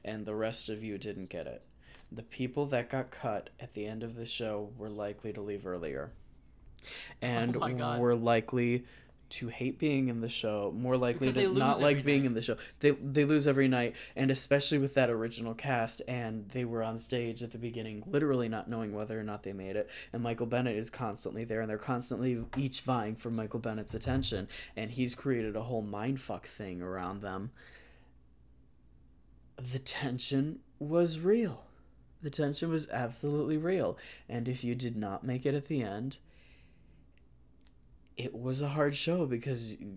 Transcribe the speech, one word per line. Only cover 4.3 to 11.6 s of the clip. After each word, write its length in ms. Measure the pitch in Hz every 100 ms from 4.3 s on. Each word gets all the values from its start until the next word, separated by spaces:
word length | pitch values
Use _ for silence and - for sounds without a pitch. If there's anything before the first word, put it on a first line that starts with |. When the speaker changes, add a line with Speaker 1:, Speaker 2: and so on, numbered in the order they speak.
| - 113 104 104 117
Speaker 1:
were 140 | 107
likely 420 | 104 104 104 110
to 80 | 104
leave 260 | 101 101 95
earlier. 460 | 90 80 67 71 - - - - - - -
Speaker 2:
<laughs> 400 | - - - -
Speaker 1:
And 340 | 123 117 120 120
Speaker 2:
Oh 40 |
my 120 | 156
God. 280 | 123 120 143
Speaker 1:
were 140 | 120
likely 680 | 120 117 117 113 127 120 120 - - - - -
to 180 | - 117
hate 300 | - 131 -
being 300 | 156 139 131
in 120 | 117
the 80 | 117
show, 420 | - 110 107 101
more 220 | 92 123 127
likely 300 | 123 120 131
Speaker 2:
Because 60 | 127
Speaker 1:
to 40 | -
Speaker 2:
they 100 |
Speaker 1:
not 180 | -